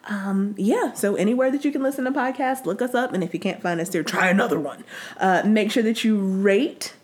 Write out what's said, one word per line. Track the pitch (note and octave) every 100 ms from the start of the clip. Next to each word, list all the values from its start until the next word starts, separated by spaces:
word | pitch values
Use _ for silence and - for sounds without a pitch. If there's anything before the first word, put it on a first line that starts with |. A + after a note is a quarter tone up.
| -
Um, | G#3 G3 G3 G3+ G#3
yeah, | G3 A4+ E4+
so | - G3+ G3+
anywhere | G3 B3 C4
that | C#4 C#4+
you |
can | C#4
listen | C4+ C4+ B3+
to |
podcasts, | C#4+ B3+ C4 C4 B3+ G#3
look | G3
us | B3 A#3+
up, | C4
and | F#3
if | E3
you | -
can't | G3 -
find | F3+ E3+
us | E3+
there, | F3
try | D#3 F3+ F#3
another | F#3+ A#3+ C#3+
one. | C#3+ - - - - -
Uh, | F#3+ F3+ G3+
make | G#3+ G#3+
sure | B3
that | A3 A3+ A3+
you | G#3+
rate | F#3+ F#3+ G3+ G3 C#4+ - - -